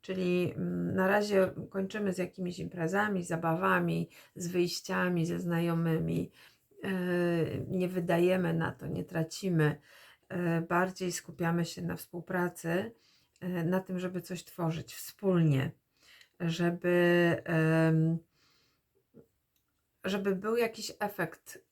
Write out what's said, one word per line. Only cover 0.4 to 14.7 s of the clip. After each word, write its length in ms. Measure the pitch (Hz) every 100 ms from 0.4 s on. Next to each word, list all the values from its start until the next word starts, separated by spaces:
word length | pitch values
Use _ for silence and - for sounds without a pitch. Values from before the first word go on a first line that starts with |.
| 175 -
mm, 380 | 175 180 175
na 120 | 190 190
razie 440 | 208 208 196 190 190 -
kończymy 420 | 196 190 214 202
z 60 | 185
jakimiś 400 | 180 - 180 175
imprezami, 680 | 165 175 165 190 208 196
zabawami, 840 | 175 165 165 165 190 180 175 170 170 - - -
z 120 | 175
wyjściami 800 | 180 175 - - 185 180 175 165
ze 140 | 170
znajomymi. 920 | 180 170 170 170 165 160 165 165 - - - _ _ -
E, 60 | 202 190 180 175 175 170 160 - -
nie 200 | 185 180
wydajemy 640 | 185 170 170 175 185 175
na 180 | 165 -
to, 140 | - 160
nie 180 | 165
tracimy. 760 | 170 160 160 - 190 165 151 147 _ - - _ _
E, 320 | 185 175 165
bardziej 520 | 165 175 185 185 185
skupiamy 520 | 170 - 165 170 170
się 180 | 165 -
na 140 | 170 165
współpracy, 960 | - 175 165 185 175 175 165 170 226 - _ _ _ _
e, 240 | 180 180
na 160 | 165 185
tym, 180 | 185 185
żeby 220 | 185 180
coś 220 | 175 175
tworzyć 500 | - - 165